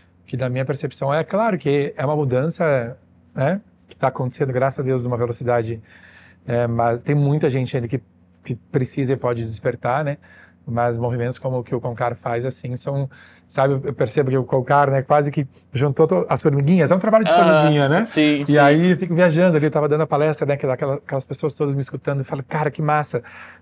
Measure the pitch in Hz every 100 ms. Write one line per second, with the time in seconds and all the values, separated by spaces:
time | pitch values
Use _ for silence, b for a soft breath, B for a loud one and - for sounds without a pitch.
0 | b _ - 127 127 127 135 135 139 -
1 | 139 151 160 190 226 185 143 143 139 -
2 | 139 151 139 127 156 165 165 135 117 -
3 | _ _ _ - 139 196 - _ - -
4 | 131 131 127 - 139 123 135 131 131 131
5 | 120 117 120 117 120 120 113 113 B B
6 | B B B B - 120 120 117 117 120
7 | - 147 143 147 156 131 123 131 117 131
8 | - _ _ _ - 120 _ 143 127 -
9 | 131 131 123 120 113 110 127 120 120 135
10 | 147 147 B B B B - 117 120 117
11 | 120 120 120 127 131 127 120 123 127 113
12 | 120 117 127 120 127 - 127 123 - 139
13 | 139 B B B B - 135 135 143 -
14 | 127 - 131 131 127 135 127 143 139 135
15 | 131 147 143 143 135 B B 123 143 135
16 | 160 180 - - 160 139 143 185 139 185
17 | 208 220 208 170 165 156 151 147 139 170
18 | 226 156 151 147 143 147 143 156 180 175
19 | 180 170 180 156 185 156 151 151 151 151
20 | 156 147 156 147 143 139 139 127 143 143
21 | - 135 - 139 156 - 143 139 131 143
22 | - 143 131 139 - 156 151 139 151 151
23 | 143 120 - B B B